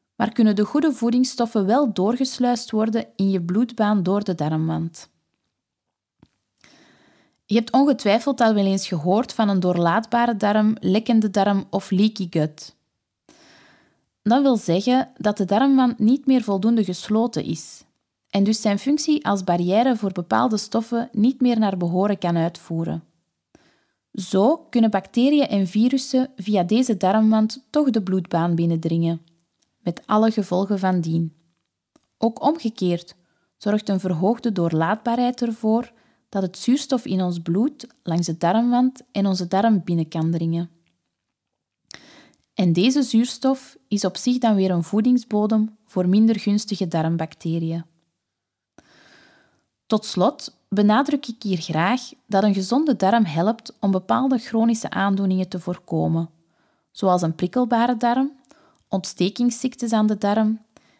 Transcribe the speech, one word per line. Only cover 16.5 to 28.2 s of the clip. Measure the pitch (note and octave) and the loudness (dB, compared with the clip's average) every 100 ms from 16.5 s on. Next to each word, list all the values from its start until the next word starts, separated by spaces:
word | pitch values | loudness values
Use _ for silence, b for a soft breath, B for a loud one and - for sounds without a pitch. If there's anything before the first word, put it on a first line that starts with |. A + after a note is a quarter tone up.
| G3 G#3+ A#3 | 0 2 0
gesloten | F3+ F3+ - G#3+ A#3 - | 0 -4 -2 0 0 -2
is | - D#3+ - - _ _ _ _ _ | -6 -6 -10 -18 _ _ _ _ _
en | G3+ | -2
dus | G3 A3 | 0 0
zijn | G#3+ G3+ | -2 -2
functie | C4+ D4 D#4+ D4 - | -2 -2 0 -2 0
als | G3+ | -2
barrière | F#3 F3 F3 G3+ B3+ A3+ | 0 0 2 2 2 0
voor | G3+ | -4
bepaalde | F#3 F3 A3 B3 G#3+ | -6 -2 0 0 -2
stoffen | - A3 A3+ A#3 - | -4 -4 -4 -6 -4
niet | - A3+ C4+ | 0 0 2
meer | B3 A#3 | 0 2
naar | G#3 F#3+ | 0 0
behoren | F3 F3+ G#3 G3 | -2 0 0 0
kan | F3 E3+ | 0 0
uitvoeren. | E3 E3+ - E3 E3 D#3+ - _ _ _ _ _ b b b b b | -2 -4 -8 -6 -4 -6 -12 _ _ _ _ _ b b b b b
Zo | - F#3 F#3+ G#3+ E4 | -14 -4 2 2 2
kunnen | - A#3+ A3+ | -2 0 2
bacteriën | G3 - - C4 D4 C4+ | 0 -2 0 2 2 2
en | G3 F#3 | 0 0
virussen | G#3 A#3+ C4+ - B3+ B3+ - | 0 2 0 0 -2 -2 -6
via | F#3+ G#3 | -2 0
deze | F3 A3 B3+ G3 | 2 2 2 0
darmwand | F#3 G#3+ A3 A3 A3 - - | 2 4 4 4 0 -4 -4
toch | D4+ C#4 | 0 2
de | A3 | 0
bloedbaan | F3+ F#3+ | 0 -2